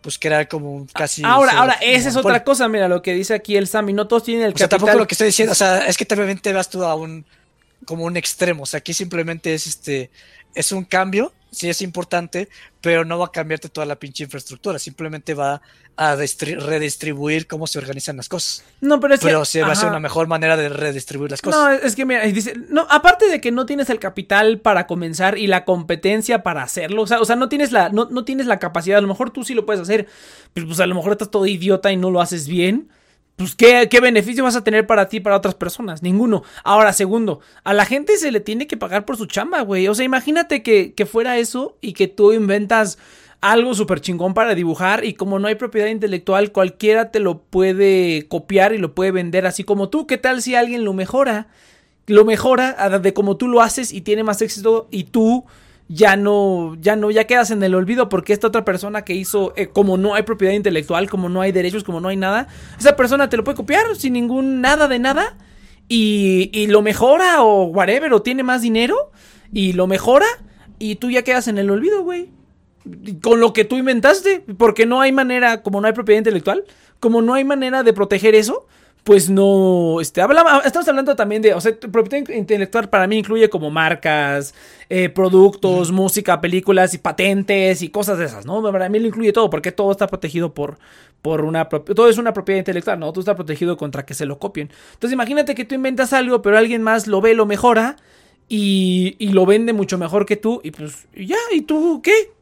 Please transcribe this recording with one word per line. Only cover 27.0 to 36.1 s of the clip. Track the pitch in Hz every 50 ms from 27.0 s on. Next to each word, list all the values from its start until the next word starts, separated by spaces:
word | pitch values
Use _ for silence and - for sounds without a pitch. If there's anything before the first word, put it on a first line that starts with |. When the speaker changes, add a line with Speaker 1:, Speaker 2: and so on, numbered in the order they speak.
| 220
Speaker 2:
o |
sea, | 185 233 226
o | 226
sea, | 190 240
no | 240 262 254
tienes | 285 285 294 262
la, | 240 220 180 170
no, | 196 208 233 -
no | 247 254 226
tienes | - 262 269 269
la | 240 220 180
capacidad, | - 165 160 170 165 180 196 208
a | 202
lo | 196
mejor | 196 - 247 240
tú | - 277 240
sí | - 262
lo | 226 208
puedes | - 214 190 170
hacer, | 175 208 214 196 - _ - - - - - - _ _
pero | 180 170
pues | 160 165 160
a | 185
lo | 180 185
mejor | 180 160 196 208
estás | 202 214 202
todo | - 208 196
idiota | 202 202 175 170 196 196 185 196 202 196
y |
no | 185 180 185
lo | 185 175
haces | 170 170 180 170 147 143
bien. | 170 180 175 185 208 262 320 _ _ _ _ _ _ _ _ _ _
Pues, | - 180 180 -
¿qué, | _ 233 233 247 247 240 -
qué | 240 240
beneficio | 247 254 240 214 190 208 247 240 262
vas | 254 233
a | 247 196
tener | 226 214 214 220
para | 208 233 208 196 196
ti | -
y | 220
para | 185 208 196
otras | 196 196 202 190
personas? | _ - 175 - - 240 202 165 156 175
Ninguno. | 180